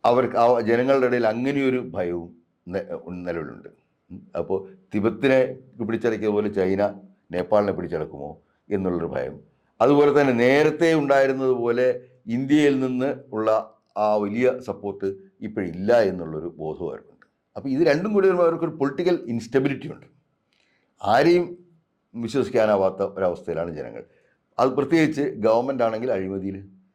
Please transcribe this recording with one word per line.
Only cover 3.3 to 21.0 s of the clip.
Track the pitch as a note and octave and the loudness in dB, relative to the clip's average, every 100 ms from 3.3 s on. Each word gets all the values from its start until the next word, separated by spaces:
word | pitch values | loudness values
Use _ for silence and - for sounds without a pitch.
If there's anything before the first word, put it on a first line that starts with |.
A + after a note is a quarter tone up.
| E2+ C#2+ G1+ - _ _ _ _ | -6 -8 -14 -20 _ _ _ _
ഉം, | F#2+ - - | -20 -10 -10
അപ്പോൾ | - F#2+ - - _ | -4 -6 -6 -20 _
തിബത്തിനെ | G#2+ A2 - C3+ C3 B2+ - - - A2+ | -2 -2 0 2 2 2 -6 -20 -10 -6
പിടിച്ചടക്കിയ | A2+ A#2 A2 G#2+ | -2 -2 0 0
പോലെ | G#2 G#2 G2 | 0 -2 -2
ചൈന | F#2 F#2+ G2+ - - _ _ | 0 0 -2 -4 -20 _ _
നേപ്പാളിനെ | G#2+ G#2+ G#2 G2+ E2+ | -8 0 2 2 -4
പിടിച്ചടക്കുമോ | E2+ E2 D#2 C#2 D2 D2 _ _ _ | -6 -6 -8 -10 -14 -16 _ _ _
എന്നുള്ളൊരു | G2+ F#2 F2 D#2+ | -4 -2 -2 -4
ഭയം. | C2 B1+ C#2+ _ _ _ _ | -6 -8 -12 _ _ _ _
അതുപോലെ | B2 C#3+ D3 C#3 | 4 6 6 4
തന്നെ | C#3 A#2+ | 2 4
നേരത്തെ | B2 C#3 D#3 D3+ E3 D#3+ | 4 4 2 2 2 2
ഉണ്ടായിരുന്നത് | C#3 C#3 C3+ C3 C3 B2 | 2 4 2 0 0 0
പോലെ | A#2+ A#2+ B2+ B2 - _ G#2+ | 0 2 0 0 -10 _ -6
ഇന്ത്യയിൽ | A#2+ C3+ D3+ D3 C3 | -4 2 4 4 2
നിന്ന് | C3 B2+ C3+ - - | -2 -2 -4 -4 -8
ഉള്ള | A2 A2 A2 - _ _ G2+ | -2 0 0 -2 _ _ -2
ആ | G#2+ G#2+ | 0 0
വലിയ | G#2 A2+ B2+ B2 - | 0 0 0 0 -10
സപ്പോർട്ട് | G2+ G2+ F#2+ G2 G2 - _ G#2+ | -8 -8 -6 -6 -8 -18 _ -10
ഇപ്പോഴില്ല | G#2+ F2 F2 G2+ A#2+ G2+ | -6 -8 -6 2 2 2
എന്നുള്ളൊരു | F#2 E2 D#2 E2 D#2 | -2 -8 -8 -10 -10
ബോധവും | D#2 D2+ E2 | -10 -8 -10
അവർക്കുണ്ട്. | A#1+ - _ _ _ _ | -10 -18 _ _ _ _
അപ്പോൾ | - C3+ | -12 -4
ഇത് | C3 E3 | 2 4
രണ്ടും | C#3+ G3+ | 2 2
കൂടി | G#3 F#3+ | 2 2
വരുമ്പോൾ | F3+ E3+ | 4 2
അവർക്കൊരു | E3 D#3+ D#3 | 2 -4 -2
പൊളിറ്റിക്കൽ | C#3 - F3 F3 - | -4 0 0 -2 -2
ഇൻസ്റ്റബിലിറ്റി | A#2 A2+ C3+ C#3 C3+ - | -8 -2 0 0 -4 -10
ഉണ്ട്. | - - _ _ _ _ _ _ _ _ _ | -16 -20 _ _ _ _ _ _ _ _ _